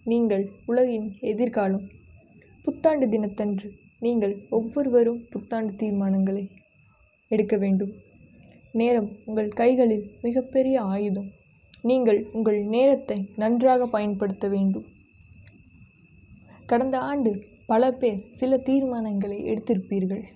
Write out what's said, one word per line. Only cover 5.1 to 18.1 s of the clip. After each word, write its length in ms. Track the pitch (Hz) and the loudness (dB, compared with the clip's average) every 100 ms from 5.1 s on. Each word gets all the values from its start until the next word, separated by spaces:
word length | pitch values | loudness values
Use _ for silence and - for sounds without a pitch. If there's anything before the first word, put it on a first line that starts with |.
| 233 233 | 0 -8
புத்தாண்டு 440 | 214 - 226 220 196 | -12 -6 -6 -6 -4
தீர்மானங்களை 680 | 214 202 196 190 190 196 190 - _ _ _ _ _ _ _ | -2 0 0 0 0 -2 -6 -14 _ _ _ _ _ _ _
எடுக்க 240 | 170 196 208 | 0 2 0
வேண்டும். 360 | 196 190 202 - - - - - - - - | 2 0 -2 -8 -20 -20 -20 -20 -20 -20 -8
நேரம் 380 | 226 240 240 208 - - | -2 2 2 0 -8 -6
உங்கள் 240 | 214 208 | -4 -4
கைகளில் 560 | 208 233 254 233 208 202 - | 2 4 4 4 2 -4 -8
மிகப்பெரிய 560 | 240 254 254 262 262 262 | -2 -2 0 0 2 0
ஆயுதம். 480 | 196 196 208 196 196 - _ _ _ - | 0 -2 -2 -4 -6 -16 _ _ _ -6
நீங்கள் 380 | 233 262 233 208 226 | 0 2 4 2 0
உங்கள் 280 | 220 220 208 | -2 0 0
நேரத்தை 540 | 208 233 269 269 269 208 196 - | 0 4 4 4 0 -6 -6 -4
நன்றாக 520 | 220 240 262 254 240 | 0 4 4 4 2
பயன்படுத்த 580 | 220 208 196 202 196 202 | 0 -2 -2 -4 -2 -2
வேண்டும். 400 | 196 196 190 - - _ _ - - - - - - - _ _ - - - - - - | 0 0 0 -6 -20 _ _ -20 -20 -20 -20 -20 -20 -20 _ _ -20 -20 -20 -20 -20 -2
கடந்த 300 | 240 262 254 | 0 0 -2
ஆண்டு 320 | 254 285 226 196 - - - | -2 -2 -2 -2 -8 -18 0
பல 180 | 220 262 | 2 2
பேர் 280 | 254 240 | 2 -2